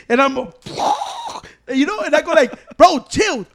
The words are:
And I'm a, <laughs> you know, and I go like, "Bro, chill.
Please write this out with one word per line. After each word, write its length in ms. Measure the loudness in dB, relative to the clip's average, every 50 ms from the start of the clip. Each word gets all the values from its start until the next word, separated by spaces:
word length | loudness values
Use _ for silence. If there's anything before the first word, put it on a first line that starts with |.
| -6 -2
And 100 | 0 2 2
I'm 140 | 2 0
a, 160 | -4 -8 -10 -12 _ -18 -14 -8 -4 -2 -2 -2 -2 -6 -10 -12 -12 -12 -14 -14 -14 -16 -20 -20 _ _ -4
<laughs> 60 | 0
you 120 | 0 0
know, 140 | 0 -2 -6
and 140 | -4 -2 0
I 60 | 0
go 120 | 0 2 2
like, 440 | 2 2 2 -2 -10 -20 -6 2
"Bro, 300 | 6 6 6 6 4 -4 -4
chill. 360 | -2 -2 0 0 0 -4 -6 -4